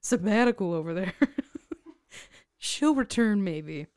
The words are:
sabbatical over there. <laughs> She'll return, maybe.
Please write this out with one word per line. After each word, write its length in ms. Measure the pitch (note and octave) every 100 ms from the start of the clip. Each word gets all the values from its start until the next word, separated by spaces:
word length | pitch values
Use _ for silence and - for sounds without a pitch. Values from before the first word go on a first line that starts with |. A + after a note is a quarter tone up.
sabbatical 720 | - B3 F#3 G#3+ A#3+ A#3+ F#3
over 220 | E3+ E3
there. 200 | E3 F#3 -
<laughs> 80 | C#4+ - - - _ - - - _ - - - _ _
She'll 360 | - - D4+
return, 500 | C#4 B3+ - A3+ G#3
maybe. 420 | F#3+ D#3 D3+ D#3 D3+